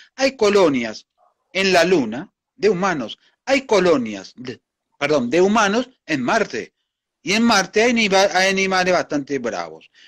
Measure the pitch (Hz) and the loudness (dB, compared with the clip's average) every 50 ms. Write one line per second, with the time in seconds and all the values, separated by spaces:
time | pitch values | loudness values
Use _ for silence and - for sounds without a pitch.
0 | - _ _ - 269 269 269 - 214 202 208 202 190 160 139 123 120 110 107 - | -20 _ _ -2 -2 -2 0 0 0 2 4 4 4 4 2 0 -4 -6 -8 -12
1 | - _ _ _ _ _ _ _ _ _ - 185 196 190 185 170 165 180 190 160 | -16 _ _ _ _ _ _ _ _ _ -6 -2 0 2 2 2 4 4 2 2
2 | 123 107 110 131 190 - _ _ _ _ _ - 160 208 202 170 190 196 170 143 | 0 0 -6 -8 -10 -14 _ _ _ _ _ -2 0 0 0 0 -2 -2 -2 -4
3 | 117 104 - - _ _ _ _ _ - 277 277 269 - 214 190 180 175 160 135 | -6 -10 -12 -16 _ _ _ _ _ -2 -2 -2 0 2 2 2 4 4 2 2
4 | 120 110 104 95 92 - - - 127 143 113 - _ _ _ _ _ _ _ - | 0 -4 -8 -12 -14 -16 -18 -16 -14 -14 -14 -16 _ _ _ _ _ _ _ -6
5 | 143 143 151 143 120 120 143 170 185 202 208 233 214 190 202 240 254 - _ _ | -2 0 0 0 0 0 2 2 2 4 4 2 2 2 0 -2 -4 -6 _ _
6 | _ - 156 135 120 139 208 226 202 - - 113 92 - _ _ _ _ _ _ | _ -6 -6 -4 -2 0 0 -2 -2 -4 -6 -8 -10 -12 _ _ _ _ _ _
7 | _ _ _ _ - 151 196 220 233 233 226 196 190 180 - 214 226 247 240 233 | _ _ _ _ -6 -4 -2 0 2 2 2 2 0 0 0 0 2 2 2 0
8 | 220 202 190 190 196 196 - 180 190 190 196 190 190 190 190 185 180 185 180 160 | 0 2 2 2 2 2 2 2 0 0 0 0 -2 0 0 0 0 0 0 0
9 | 131 - 156 147 135 135 143 135 120 113 101 90 85 82 80 80 - _ _ _ | -2 -2 -6 -6 -6 -6 -6 -6 -6 -6 -6 -6 -8 -10 -12 -18 -20 _ _ _
10 | - | -20